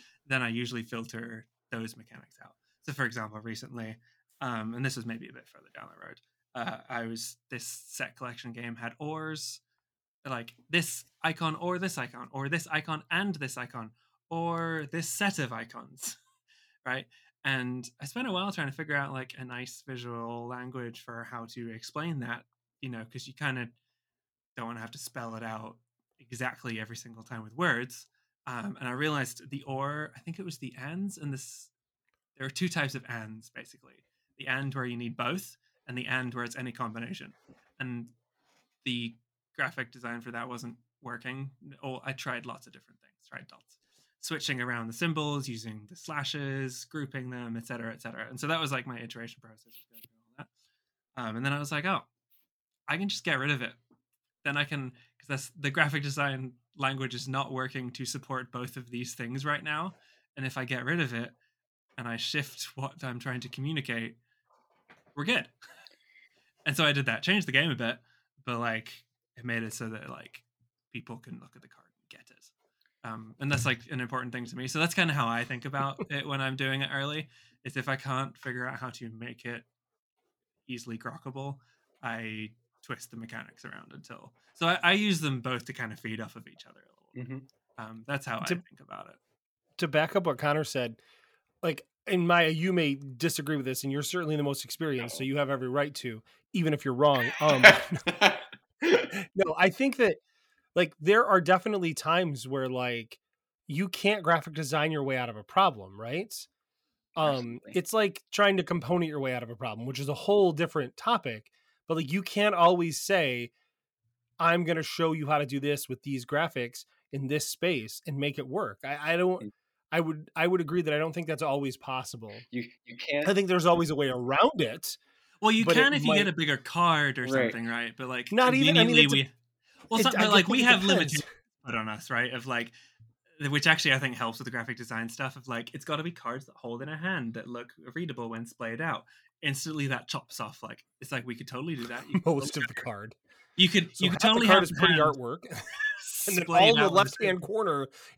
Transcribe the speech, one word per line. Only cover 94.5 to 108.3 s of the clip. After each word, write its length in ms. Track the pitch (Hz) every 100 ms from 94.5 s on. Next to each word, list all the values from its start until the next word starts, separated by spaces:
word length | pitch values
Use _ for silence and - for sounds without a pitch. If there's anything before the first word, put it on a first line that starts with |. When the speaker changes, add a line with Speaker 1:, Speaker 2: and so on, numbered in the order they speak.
| 135 -
Speaker 2:
experienced, 520 | - 156 131 120 123
so 60 |
Speaker 3:
Uh-oh. 20 | 135
Speaker 2:
you 120 | 147
have 120 | 139
every 200 | 131 127
right 240 | 139 147 139
to, 280 | 123 110 _ _ _
even 200 | 190 156
if 120 | 147 135
you're 100 | 123
wrong. 380 | 147 131 120 -
Um, 340 | 151 135 196 - -
<laughs> 480 | 156 - - 202 - - - _ -
Speaker 3:
<laughs> 540 | 330 370 - 196 180 190
Speaker 2:
no, 200 | 180 156
I 120 | 185
think 280 | 185 269 254
that, 200 | 214 - _ _ _ _ _ 180
like, 200 | 165 -
there 260 | 156 220 240
are 160 | 190
definitely 520 | 165 185 220 208 170 151
times 520 | 156 170 175 135 127
where, 220 | 135 127
like, 500 | 127 123 117 110 - _ _ _ _ -
you 220 | 147 190
can't 340 | - 196 208
graphic 300 | 165 165 165 151
design 360 | 139 151 156
your 120 | 156
way 140 | 135 127
out 120 | 120
of 80 | 107
a 60 |
problem, 560 | - 190 190 110 95 101
right? 340 | 113 160 220 - - _ _ _ _ _ _ 165
Um, 440 | 151 131 120 117
Speaker 3:
Absolutely. 120 | -
Speaker 2:
it's 200 | 180 175
like 300 | 220 202 - -